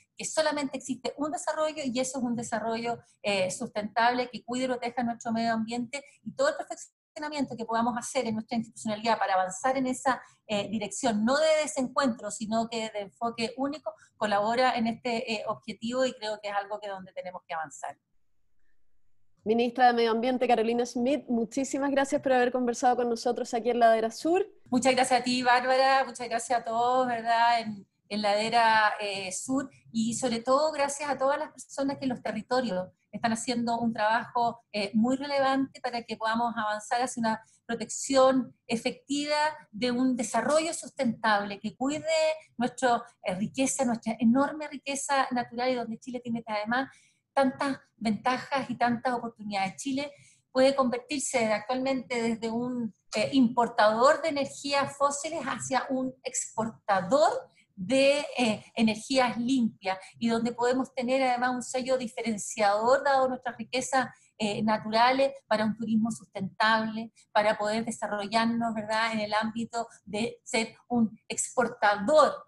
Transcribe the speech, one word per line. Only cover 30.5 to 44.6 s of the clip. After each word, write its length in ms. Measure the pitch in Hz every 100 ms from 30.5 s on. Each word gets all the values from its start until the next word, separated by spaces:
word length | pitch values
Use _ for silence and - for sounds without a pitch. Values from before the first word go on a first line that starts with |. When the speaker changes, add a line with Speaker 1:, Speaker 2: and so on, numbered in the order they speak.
| 269 311
Speaker 1:
gracias 380 | 294 277 285 294
a 80 | 269
todas 220 | 269 302
las 120 | 302
personas 460 | - - - 277 277
que 80 | 262
en 40 |
los 120 | 240
territorios 680 | 226 214 - 254 233 185 185 - _
están 220 | 208 233
haciendo 480 | 226 - 240 233 233
un 140 | 233
trabajo, 680 | 226 214 233 226 240 233 233 _
eh, 200 | 208 202
muy 220 | 214 240 269
relevante 640 | 285 277 269 269 269 -
para 240 | 254 233
que 140 | 226 220
podamos 360 | 220 226 240 226
avanzar 460 | 214 208 - 240
hacia 200 | 254 -
una 200 | 226 220 - _ -
protección 880 | 233 220 - - 269 262 262 - - -
efectiva 720 | 233 247 - - 285 294 302 302 302 -
de 200 | 208 247
un 240 | 240 262 247
desarrollo 580 | 226 233 254 311 330
sustentable 840 | 320 285 - 262 220 226 208 202 196
que 160 | 214 -
cuide 300 | 262 302 311 320 311 311 - -
nuestra, 440 | 247 - 262 - - _
eh, 100 | 202
riqueza, 520 | 185 202 - 269 - 240
nuestra 300 | 226 220 226
enorme 480 | 226 262 285 302